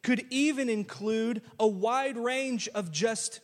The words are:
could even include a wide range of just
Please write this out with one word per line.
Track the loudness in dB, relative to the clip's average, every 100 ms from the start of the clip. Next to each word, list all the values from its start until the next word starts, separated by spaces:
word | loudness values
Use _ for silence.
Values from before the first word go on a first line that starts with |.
could | 2 0 0
even | 0 2 2 0
include | 0 -2 -4 -2 0 0 -2 -6 2
a | 2
wide | 2 0 2 0 -2
range | 0 0 0 -2 -2
of | -4 -4
just | 0 0 0 -4 -8